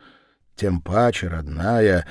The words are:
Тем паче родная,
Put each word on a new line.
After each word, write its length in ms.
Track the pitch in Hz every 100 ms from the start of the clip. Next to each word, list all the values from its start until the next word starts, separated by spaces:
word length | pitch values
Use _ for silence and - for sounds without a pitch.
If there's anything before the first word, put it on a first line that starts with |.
| - _ _ _ _ -
Тем 260 | 101 87
паче 460 | - 98 120 113 87
родная, 760 | 82 73 73 92 117 107 90 80